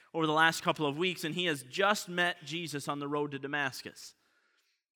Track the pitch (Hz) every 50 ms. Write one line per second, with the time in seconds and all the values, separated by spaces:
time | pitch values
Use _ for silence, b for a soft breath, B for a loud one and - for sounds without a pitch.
0 | b b b 165 160 156 151 156 160 165 160 - - 175 - - 156 143 139 151
1 | 185 185 165 - - 156 147 180 180 175 151 139 127 127 127 170 196 202 208 202
2 | - 180 175 180 175 175 - - 151 139 156 175 170 147 147 143 - 156 143 143
3 | 143 143 147 147 147 147 139 135 139 139 147 147 143 131 127 - - 92 - -
4 | - - - _ _ _ _ _ _ _ _ _ _ _ _ _ _ _ _